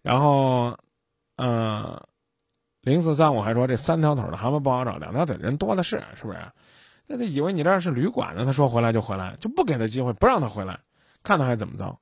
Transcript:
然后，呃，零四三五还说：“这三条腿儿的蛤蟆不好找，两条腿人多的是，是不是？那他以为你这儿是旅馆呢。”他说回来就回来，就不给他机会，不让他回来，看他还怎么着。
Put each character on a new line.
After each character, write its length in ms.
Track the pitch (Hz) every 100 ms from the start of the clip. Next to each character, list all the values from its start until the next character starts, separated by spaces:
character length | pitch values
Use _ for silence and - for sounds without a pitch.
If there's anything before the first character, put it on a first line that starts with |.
然 180 | 139 127
后， 580 | 147 139 135 127 120 - _ _ _ _ _ -
呃， 680 | 123 117 113 104 - 85 - _ _ _ _ _ _ _
零 200 | 127 156
四 140 | 165 147
三 200 | 156 123
五 60 |
还 120 | 104
说 140 | 117 131
：“这 100 | 123
三 240 | - 160
条 140 | 156 139
腿 80 |
儿 80 | 87
的 60 | 87
蛤 120 | 117
蟆 100 | 147
不 100 | 139
好 140 | 127
找， 140 | 127 82
两 160 | 76
条 120 | 113 165
腿 120 | 95
人 180 | 98 147
多 180 | 196 196
的 80 |
是， 200 | 175 220 - -
是 80 |
不 100 | 113
是？ 60 | 87 82 _ _ - - _ _
那 100 | 269
他 60 |
以 160 | 233 143
为 140 | 165
你 100 | 190
这 60 | 156
儿 100 | 190
是 120 | 175
旅 160 | 123 175
馆 260 | 240 - 82
呢。” 80 | 127
他 60 |
说 160 | 135 139
回 140 | 117
来 100 | 117
就 100 | 113
回 140 | 104 98
来， 220 | 92 -
就 100 | 220
不 140 | 311
给 140 | 269 135
他 100 | 113
机 140 | 123
会， 100 | 123
不 160 | 113 220
让 140 | 240
他 80 | 123
回 160 | 107 95
来， 140 | 87 _ _ _ _
看 160 | - 185
他 60 | 131
还 100 | 117
怎 120 | 101
么 80 | -
着。 220 | 101 -